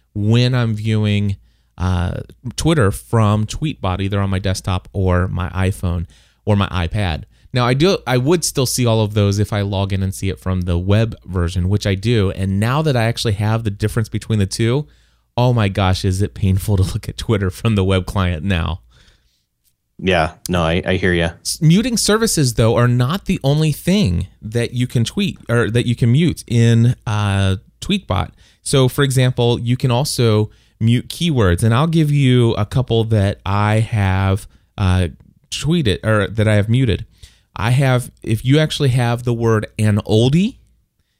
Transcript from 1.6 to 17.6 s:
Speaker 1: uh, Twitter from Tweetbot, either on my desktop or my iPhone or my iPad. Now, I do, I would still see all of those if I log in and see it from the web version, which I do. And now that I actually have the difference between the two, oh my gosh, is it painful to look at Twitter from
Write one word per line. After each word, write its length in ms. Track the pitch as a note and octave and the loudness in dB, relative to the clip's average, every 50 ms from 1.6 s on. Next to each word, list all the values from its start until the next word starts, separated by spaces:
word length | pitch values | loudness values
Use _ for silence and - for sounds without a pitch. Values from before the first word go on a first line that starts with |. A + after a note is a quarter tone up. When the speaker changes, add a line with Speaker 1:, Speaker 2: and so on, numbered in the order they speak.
| _ _ _ | _ _ _
Speaker 1:
uh, 440 | - F2+ F#2 F#2 F2 F2 F2+ - - - - - - - - - | -6 -2 -2 0 -2 -2 -4 -4 -8 -10 -14 -16 -16 -14 -12 -6
Twitter 360 | - - D3+ E3+ D#3 G#2+ F#2+ | -2 0 2 2 4 2 2
from 540 | - - - - - A2+ A2 G2+ G#2+ G#2+ G#2+ | 0 -2 -4 -2 0 2 2 2 2 0 -2
Tweetbot, 560 | - - - D#3 D#3+ - - - F#2+ F2+ F#2 | -4 -6 -6 -6 -6 -6 -6 -6 -4 -4 -4
either 180 | G2 G2 G2+ G2+ | -4 -4 -2 -2
on 80 | G2 G2 | -2 -2
my 100 | F#2+ F#2 | -2 -2
desktop 480 | G2 F#2+ F#2+ - - - F#2 F#2 - - - | -2 -4 -4 -4 -4 -4 -4 -4 -6 -8 -6
or 340 | G2 F#2+ F#2 F2+ F2+ F#2 | -2 0 2 2 2 0
my 220 | F#2 F#2+ F2+ F2+ - | -2 -4 -6 -6 -6
iPhone 580 | - F#2 F#2+ F#2 G2 - - F2+ E2+ F2 E2+ - _ _ _ _ _ _ - | -4 -2 -2 -2 -2 -2 -4 -4 -4 -4 -6 -8 _ _ _ _ _ _ -2
or 100 | A2 G#2 | 0 0
my 120 | G2+ G2 | 0 0
iPad. 560 | - - F#2 E2+ D#2+ - G#2+ G2+ F2 D#2 - - - _ _ - _ - | -2 -2 -4 -4 -4 -2 -2 -2 -4 -4 -6 -8 -14 _ _ -14 _ -4
Now, 120 | B2+ B2 | -2 0
I 80 | A#2+ C3 | 0 2
do, 240 | C3+ D#3+ F#3+ F#3+ - - | 2 2 2 0 -2 -2
I 100 | - B2+ | -2 -2
would 260 | B2+ B2+ C#3+ F#3 F3 - | 0 2 2 0 0 0
still 200 | - - C#3+ B2+ | -2 -2 -2 -2
see 200 | - - - B2 | -2 -2 0 0
all 160 | A#2 A2 A2+ | 2 2 2
of 120 | G#2+ G#2 G#2+ | 0 0 0
those 260 | G#2+ G2+ G2+ G2+ G#2 | 0 2 2 2 0
if 120 | G#2 - | -2 -2
I 100 | A2+ G#2 | -2 -4
log 300 | G2+ G2+ G2+ F#2+ G2 G2 G2+ | -4 -2 -2 -2 -2 -2 -2
in 100 | F#2+ F#2+ | -2 -4
and 100 | F#2+ G2 | -4 -4
see 160 | - G2 F#2+ | -4 -4 -6
it 100 | - - | -6 -4
from 220 | - F#2 F#2 F#2 | -4 -4 -4 -2
the 160 | F2 F#2 F2 | -2 -2 -2
web 380 | E2+ F2+ G2 G2+ G#2+ A2+ A2+ - - - | -2 0 2 2 2 2 0 -4 -8 -12
version, 440 | - F2+ F#2+ F2 E2+ F2+ F#2 F2 F#2 | -6 -4 -2 -2 -2 -2 -2 -2 0
which 160 | G#2 G2+ - | -2 -2 -2
I 100 | G#2 G2 | -2 -2
do. 360 | F#2+ G2 A#2+ A#2+ A2 F#2+ F#2+ | -2 -2 0 0 0 0 0
And 280 | - - F#2+ G2 F#2+ G2 | -2 -4 -4 -2 0 0
now 220 | A2 A#2 C3 D3+ | 0 0 0 0
that 140 | D#3 D#3 C3 | 0 0 0
I 80 | A#2+ A2 | 0 0
actually 300 | A#2 A#2 - - A#2 G2+ | -2 -2 -2 -2 -2 -2
have 300 | - G#2 G#2+ A2 A2+ A2+ | -2 -2 -2 -2 -2 -2
the 80 | G#2+ | -4
difference 380 | G2+ - G#2+ G#2 - A#2+ A2 - | -4 -4 -4 -2 -2 -2 -4 -4
between 300 | - G#2 - - A2+ G#2+ | -6 -8 -6 -2 0 0
the 60 | G2 | 0
two, 420 | F#2 - - A#2 A2+ B2 D3 D3 - _ _ _ _ _ _ _ _ _ | 0 -2 -2 0 0 0 -2 -4 -6 _ _ _ _ _ _ _ _ _
oh 180 | - B2 B2+ A#2+ | 0 2 2 2
my 140 | A#2 G#2 | 2 2
gosh, 380 | G2 F#2+ G#2+ G2 F#2 F#2 - - | 0 0 0 0 2 0 0 0
is 160 | G2 F#2 F#2+ | -2 0 0
it 120 | G#2 F2+ - | -2 -4 -2
painful 440 | - - F#2+ F#2+ F#2+ - - G#2 | -2 0 0 2 0 0 0 0
to 60 | F#2+ F#2 | 0 0
look 260 | - - A2 - - | 0 -2 -6 -8 -10
at 80 | - | -10
Twitter 320 | - - - A#2 G2 G2+ F#2 | -6 -2 -2 0 0 0 -2
from 260 | - - | -4 -2